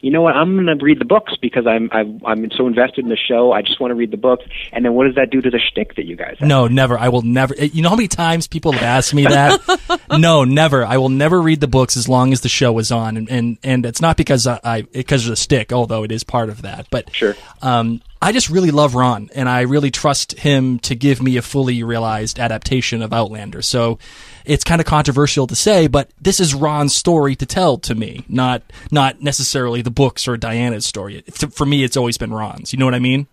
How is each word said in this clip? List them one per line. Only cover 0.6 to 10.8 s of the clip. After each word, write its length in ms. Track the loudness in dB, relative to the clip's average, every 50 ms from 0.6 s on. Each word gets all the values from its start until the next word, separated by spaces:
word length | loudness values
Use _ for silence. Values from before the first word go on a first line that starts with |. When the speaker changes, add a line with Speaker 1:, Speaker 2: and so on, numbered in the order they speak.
| 2 2 0
Speaker 1:
read 240 | 2 4 2 2 2
the 60 | 4
books 280 | 2 2 2 2 0 -10 -6
because 240 | -6 -4 -2 0 0
I'm, 240 | 2 0 0 0 -2
I'm, 300 | 0 -2 -2 -2 -6 -10 -4
I'm 260 | -4 -2 -2 -2 -6 -2
so 120 | -2 0 0
invested 360 | 2 2 2 0 0 -4 -4
in 40 | -2
the 80 | -2 -2
show. 340 | -2 0 2 4 4 4 4
I 100 | 2 0
just 160 | -2 -4 -4
wanna 160 | -4 -4 -2
read 160 | -2 -2 -4
the 60 | -4 -2
books." 280 | 2 2 2 2 0 -10 -12 -12 -12 -10
And 140 | -4 -2 0
then 80 | 2 2
what 120 | 4 2 2
does 80 | 4
that 160 | 2 0 2
do 100 | 0 0
to 80 | 0 2
the 100 | 0 0
shtick 360 | -2 -2 -4 -4 -6 -6 -6
that 100 | -10 -10
you 100 | -10 -10
guys 200 | -12 -12 -14 -10 -2
have? 80 | 2 2
Speaker 2:
No, 200 | 4 4 4 4
never. 300 | 4 2 2 2 2 0
I 120 | 0 0
will 140 | 0 0 0
never. 320 | 0 0 2 0 0 -2
You 260 | -2 -2 -2 0 0
know 80 | 2 2
how 60 | 2
many 120 | 2 0 -2
times 380 | -2 -2 -2 0 0 -2 -4 -4
people 240 | -8 -4 -2 0 0
have 100 | 0 0
asked 320 | 0 2 0 0 2 2
me 80 | 2 4
that? 360 | 4 4 4 6 4 4 2 2
Speaker 3:
<laughs> 140 | 0 -2 -2 0 -2 -4 -4 -2 0 2 4
Speaker 2:
No, 240 | 6 6 6 6 4
never. 420 | 4 4 4 4 4 4 2